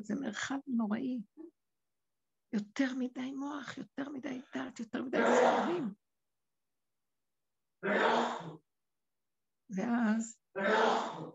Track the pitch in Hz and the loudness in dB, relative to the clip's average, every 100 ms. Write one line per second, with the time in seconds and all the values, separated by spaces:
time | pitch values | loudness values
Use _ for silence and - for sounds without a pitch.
0 | 214 277 277 208 - 277 277 233 214 226 | -4 -4 -2 -4 -4 -6 -2 0 0 -2
1 | 254 254 - - 330 _ _ _ _ _ | -2 -4 -8 -16 -20 _ _ _ _ _
2 | _ _ _ _ - 208 - - 269 262 | _ _ _ _ -6 -6 -4 -2 -2 0
3 | 247 254 254 277 277 294 247 - - - | -4 -4 -8 -6 -6 -6 -10 -12 -10 -8
4 | 277 277 - 254 - 262 262 - 233 - | -8 -6 -8 -8 -8 -8 -8 -8 -8 -6
5 | 254 269 240 - 247 226 214 349 226 196 | -2 2 6 6 6 6 2 0 -2 -6
6 | _ _ _ _ _ _ _ _ _ _ | _ _ _ _ _ _ _ _ _ _
7 | _ _ _ _ _ _ _ - 190 202 | _ _ _ _ _ _ _ -6 0 2
8 | 226 240 233 - 165 - _ _ _ _ | 4 4 2 -4 -8 -14 _ _ _ _
9 | _ _ _ _ _ _ - 190 233 240 | _ _ _ _ _ _ -8 -4 0 2
10 | 220 226 226 - _ 480 480 220 - - | 4 2 0 -10 _ -2 4 6 6 4
11 | - 165 160 | 0 -6 -10